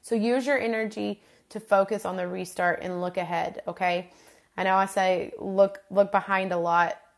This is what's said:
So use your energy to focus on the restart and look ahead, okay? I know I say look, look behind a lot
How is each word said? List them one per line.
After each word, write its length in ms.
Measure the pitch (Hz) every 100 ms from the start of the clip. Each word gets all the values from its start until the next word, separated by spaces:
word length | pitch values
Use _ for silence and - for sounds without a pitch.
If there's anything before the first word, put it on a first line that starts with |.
So 140 | - 226
use 300 | 220 254 254
your 100 | 277
energy 640 | 226 220 220 214 208 202 _ _ _
to 100 | 214
focus 460 | - 196 196 208 185
on 120 | 185
the 100 | 180
restart 520 | 185 180 - 180 -
and 200 | 185 180
look 160 | 180 180
ahead, 440 | 170 170 170 190 -
okay? 420 | 175 180 175 180 - - - _ -
I 60 |
know 120 | 190 190
I 100 | 190
say 480 | - 185 185 - -
look, 420 | 196 190 196 196 _
look 220 | 190 196
behind 400 | 202 196 190 190
a 60 | 180
lot 400 | 170 170 170 - _